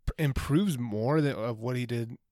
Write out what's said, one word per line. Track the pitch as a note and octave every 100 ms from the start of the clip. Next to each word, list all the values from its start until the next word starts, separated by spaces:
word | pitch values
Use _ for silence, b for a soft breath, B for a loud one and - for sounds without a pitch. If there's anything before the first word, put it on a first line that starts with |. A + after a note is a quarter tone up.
| -
p-, | -
improves | D3 - - D3 G3+ C3+
more | A#2+ G#2 A#2 D#3
than, | C#3+
of | B2 A2+ A2
what | A#2+ B2
he | A#2+
did | A#2+ A#2 C3 _